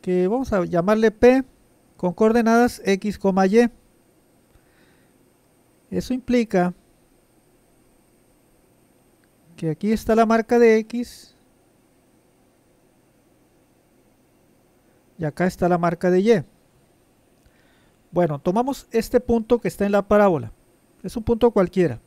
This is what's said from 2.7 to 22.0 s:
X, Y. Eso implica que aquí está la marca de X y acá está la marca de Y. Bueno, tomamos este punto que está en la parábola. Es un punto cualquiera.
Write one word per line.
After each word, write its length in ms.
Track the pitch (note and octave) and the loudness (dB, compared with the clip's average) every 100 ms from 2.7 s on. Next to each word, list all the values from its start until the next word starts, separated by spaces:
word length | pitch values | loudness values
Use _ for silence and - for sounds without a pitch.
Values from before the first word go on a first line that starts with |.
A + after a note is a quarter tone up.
| - | -2
X, 340 | - G3 G#3 F#3+ G3 F#3+ F#3+ | -4 -4 -4 -4 -2 2 2
Y. 200 | A3 A#3+ - _ _ _ _ _ _ _ _ _ _ _ _ _ _ _ _ _ _ _ _ _ | 4 2 -2 _ _ _ _ _ _ _ _ _ _ _ _ _ _ _ _ _ _ _ _ _
Eso 240 | F#3 - | -8 -6
implica 580 | B3+ - B3 A3+ F#3 F3+ F3+ _ _ _ _ _ _ _ _ _ _ _ _ _ _ _ _ _ _ _ _ _ _ _ _ _ _ _ - | -8 -2 -2 0 -2 -2 -6 _ _ _ _ _ _ _ _ _ _ _ _ _ _ _ _ _ _ _ _ _ _ _ _ _ _ _ -10
que 140 | D#3+ | -8
aquí 200 | D3+ G#3 | -4 -4
está 240 | A3 - | -4 0
la 100 | A3 | 0
marca 360 | A3+ A3+ A3 A#3+ | 2 0 0 2
de 180 | A#3 A3 | 4 2
X 560 | A3 A#3+ A#3+ - - _ _ _ _ _ _ _ _ _ _ _ _ _ _ _ _ _ _ _ _ _ _ _ _ _ _ _ _ _ _ _ _ _ _ _ _ _ _ _ | -2 -10 -12 -16 -20 _ _ _ _ _ _ _ _ _ _ _ _ _ _ _ _ _ _ _ _ _ _ _ _ _ _ _ _ _ _ _ _ _ _ _ _ _ _ _
y 60 | |
acá 200 | D#3 - | -10 -4
está 240 | F3+ - F3+ | -6 -2 -2
la 80 | F3 | 0
marca 320 | E3+ E3+ F3+ | -2 -2 0
de 120 | F3+ | 0
Y. 240 | G3+ A3 - _ _ _ _ _ _ _ _ _ _ _ _ _ _ _ _ | 2 0 0 _ _ _ _ _ _ _ _ _ _ _ _ _ _ _ _
Bueno, 260 | E3+ F3 C#3+ | -2 -2 -2
tomamos 480 | F3+ G3 B3+ C#4 - | -4 -2 -4 -6 -6
este 260 | A#3 A3 B3+ | -6 -2 -2
punto 420 | B3 A#3 A3 A#3+ | 0 -4 0 -2
que 60 | F#3 | -2
está 200 | - G3+ | -4 -2
en 40 | |
la 160 | G3+ G3 | -2 2
parábola. 460 | G#3 G3+ D#3+ A2+ - _ _ _ _ | 4 4 2 -4 -16 _ _ _ _
Es 140 | - - | -12 -10
un 80 | |
punto 260 | A3 A#3 A#3+ | -4 0 2
cualquiera. 480 | A3 F3 - E3+ A2+ | 2 0 0 -2 -2